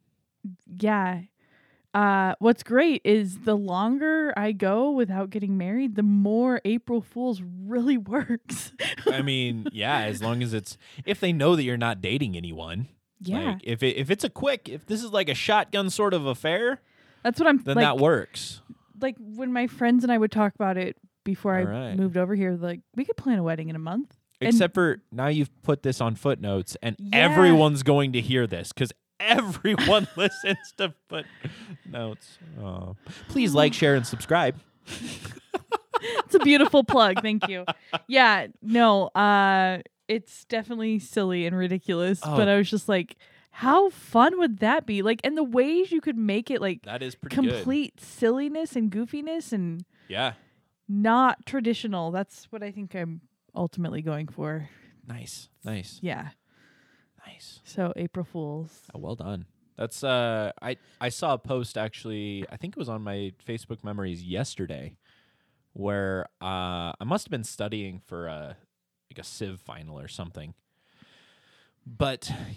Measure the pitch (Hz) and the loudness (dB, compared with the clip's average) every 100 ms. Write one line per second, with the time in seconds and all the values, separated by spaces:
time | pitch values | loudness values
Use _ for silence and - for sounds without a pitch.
0 | _ _ _ _ 196 180 - 180 214 208 | _ _ _ _ -16 -16 -16 -4 0 0
1 | 185 180 185 _ _ _ _ _ _ 202 | 0 -4 -10 _ _ _ _ _ _ 2
2 | 202 196 190 - 226 233 - 240 330 285 | 4 4 2 2 2 2 2 4 4 2
3 | - 214 196 190 220 208 196 180 220 269 | 4 4 2 -4 0 0 0 0 0 0
4 | 311 311 302 202 208 202 190 208 277 269 | 2 2 0 -2 -2 0 0 2 2 2
5 | 220 190 196 214 196 190 180 226 269 208 | 0 0 -4 -4 -2 -2 0 -2 -2 2
6 | 208 202 202 220 254 247 196 233 - 233 | 4 4 4 2 2 0 0 -2 0 -2
7 | - 233 254 196 180 180 190 240 247 254 | -2 -4 -4 -4 -8 -12 -4 -2 2 2
8 | 190 254 - 233 - - - - - - | 0 -4 -2 -4 -6 -12 -12 -8 -6 -2
9 | - 131 139 131 123 113 107 107 107 143 | -2 0 0 0 0 -2 -6 -4 0 0
10 | 107 101 110 120 120 110 98 - - - | 0 -2 -2 -2 -2 -4 -6 -16 -20 -12
11 | 139 196 185 165 147 170 127 120 117 101 | -6 -2 0 2 4 4 2 0 0 -2
12 | 95 131 127 87 85 78 80 87 127 _ | -2 -2 -2 -4 -8 -10 -8 -8 -8 _
13 | _ - 180 214 320 190 - 113 131 120 | _ -14 -6 -4 -4 -6 -6 -2 0 0
14 | 135 202 240 - 277 262 - 127 - 214 | -2 -2 -4 -4 -2 -2 -6 -14 -6 -6
15 | 233 202 170 123 - 214 - 202 190 - | -2 -2 -2 -2 2 2 2 -2 -2 0
16 | 208 180 139 120 156 180 240 262 _ _ | 0 2 -2 -2 -2 0 -2 -4 _ _
17 | _ _ 240 233 - 285 - 143 147 131 | _ _ -4 4 4 4 2 4 4 6
18 | 151 139 - - - - _ - _ 202 | 4 4 0 -12 -14 -16 _ -20 _ -6
19 | 262 220 214 214 254 247 247 - 240 247 | -6 -6 -14 -8 -4 -2 -2 0 4 4
20 | 240 233 214 220 208 - 196 185 185 - | 4 2 2 2 0 2 -2 0 -4 -8
21 | _ _ - 190 202 185 185 110 123 190 | _ _ -6 -2 0 0 0 -2 -4 -2
22 | 190 175 180 202 190 175 175 175 _ - | 0 0 0 0 0 -2 -4 -8 _ -6
23 | 277 - 269 214 165 160 160 160 160 208 | -6 -4 0 0 0 -2 -4 -8 -6 -6
24 | 285 _ _ - 226 233 175 185 170 - | -6 _ _ -2 4 6 4 4 2 2
25 | - 117 139 151 139 _ - 143 135 127 | -6 -4 0 2 0 _ -2 0 0 0
26 | 117 107 143 135 101 98 90 - 117 104 | -2 0 -2 0 0 -2 -4 -6 -8 -6
27 | 202 139 170 196 185 160 151 143 131 143 | 0 4 6 8 10 10 6 4 4 4
28 | 139 123 113 127 113 85 92 - 127 - | 4 0 2 2 2 -2 -6 -4 -4 -4
29 | _ - 208 233 214 147 - 208 254 208 | _ -4 2 2 2 -2 0 2 4 4
30 | 190 - 196 - 190 190 - - 190 - | 2 -2 -2 0 -4 -4 -6 -6 -6 -6
31 | - 165 - - - 208 220 165 185 120 | -12 -12 -12 -14 -14 -14 -18 -18 -14 -10
32 | 113 107 - - 165 143 98 90 92 101 | -10 -12 -18 -20 -20 -14 -12 -10 -12 -14
33 | - - - 277 226 143 151 - 151 139 | -18 -18 -6 0 2 4 4 4 4 4
34 | 120 117 - 165 139 - _ _ - - | 0 -6 0 2 2 -2 _ _ -16 -12
35 | - - - - _ - - 453 _ - | -12 -12 -14 -18 _ -10 -6 -6 _ -6
36 | 453 466 - 392 285 285 277 294 226 240 | -4 -4 2 4 6 6 6 6 4 4
37 | 214 190 214 214 185 185 180 - - 160 | 4 4 0 -2 -2 -4 -6 -8 -6 -8
38 | - 262 240 202 123 - 214 233 233 202 | 0 6 6 6 0 -10 0 4 6 6
39 | 185 - 208 202 196 190 185 180 - _ | 4 4 4 6 4 4 2 -2 -8 _
40 | - 220 - - - 226 226 233 220 220 | -6 -6 -6 -20 -6 -6 -4 -4 -2 -2
41 | - 220 190 180 170 185 185 185 - 170 | -2 -2 0 0 -2 0 0 -2 -2 0
42 | 180 196 151 147 202 202 196 214 - 190 | 0 0 0 2 4 4 4 0 0 -2
43 | 170 - _ _ _ - 254 330 392 - | -2 -12 _ _ _ -4 4 6 4 0
44 | - 233 285 370 330 202 214 302 269 202 | 0 4 6 4 0 2 0 0 0 -2
45 | 202 226 262 311 277 247 269 339 381 320 | 0 0 -2 -2 0 2 2 2 2 0
46 | 311 226 214 202 240 262 196 180 - 120 | -2 -2 0 0 -2 -2 -2 -4 -8 -8
47 | 131 - - 254 262 120 156 285 285 _ | -8 -10 -4 0 2 0 -2 -2 -4 _
48 | - - 233 254 285 302 320 254 220 202 | -18 0 2 2 -2 -4 -4 -2 -2 -2
49 | 240 294 302 330 - 208 175 165 180 _ | -6 -8 -8 -8 -6 -6 -4 -8 -14 _
50 | - 98 131 113 _ _ _ _ - 202 | -10 -4 -4 -6 _ _ _ _ -6 -2
51 | 214 240 262 - - 269 226 220 226 185 | 2 4 2 0 -6 -4 -2 -2 -4 -4
52 | 165 180 202 - - 220 208 202 196 190 | -4 -4 -6 -12 -18 -14 -12 -12 -12 -8
53 | 170 165 _ _ _ - 175 - 170 - | -8 -10 _ _ _ -6 -6 -4 -6 -4
54 | 160 151 156 - 151 156 147 _ _ _ | -6 -6 -8 -8 -6 -6 -10 _ _ _
55 | 123 117 120 - - _ - 107 92 - | -16 -14 -14 -18 -20 _ -10 -10 -10 -10
56 | 175 - 147 - _ _ _ _ _ _ | -10 -8 -12 -16 _ _ _ _ _ _
57 | _ _ - - - - - - 175 - | _ _ -20 -20 -20 -20 -14 -6 -6 -4
58 | 175 185 170 170 151 147 160 _ _ - | -8 -8 -10 -8 -8 -8 -12 _ _ -14
59 | 78 117 90 95 90 _ _ - 113 - | -10 -10 -8 -10 -12 _ _ -10 -10 -6
60 | 139 127 120 110 104 - 123 127 _ - | -2 0 0 -2 -4 -8 -10 -10 _ -8
61 | 123 - 165 131 120 131 117 110 110 - | -8 -4 -2 -2 -2 -6 -6 -6 -8 -8
62 | 113 107 104 101 95 101 175 240 123 110 | -10 -8 -8 -8 -10 -12 -14 -10 -10 -8
63 | 104 101 98 90 - 117 - 113 104 104 | -8 -8 -8 -12 -12 -12 -10 -12 -10 -8
64 | 95 87 87 90 135 - 87 73 71 - | -6 -8 -8 -6 -6 -8 -10 -10 -14 -20
65 | _ _ _ _ _ _ _ - 101 101 | _ _ _ _ _ _ _ -10 -6 -4
66 | 98 95 - - 92 92 90 87 85 - | -2 -4 -6 -10 -8 -6 -6 -6 -8 -8
67 | 123 196 - 143 110 - 104 107 98 90 | -6 -6 -6 -10 -10 -10 -8 -8 -10 -14
68 | - 87 85 78 76 - _ _ _ _ | -14 -12 -10 -10 -14 -18 _ _ _ _
69 | _ - - - 101 92 - - 78 73 | _ -20 -18 -12 -12 -12 -16 -18 -16 -16
70 | 71 - 87 - 76 - _ _ _ _ | -16 -14 -14 -14 -18 -20 _ _ _ _
71 | _ _ _ _ _ _ _ _ - 117 | _ _ _ _ _ _ _ _ -16 -4
72 | 139 131 - 120 113 | -4 -4 -10 -10 -12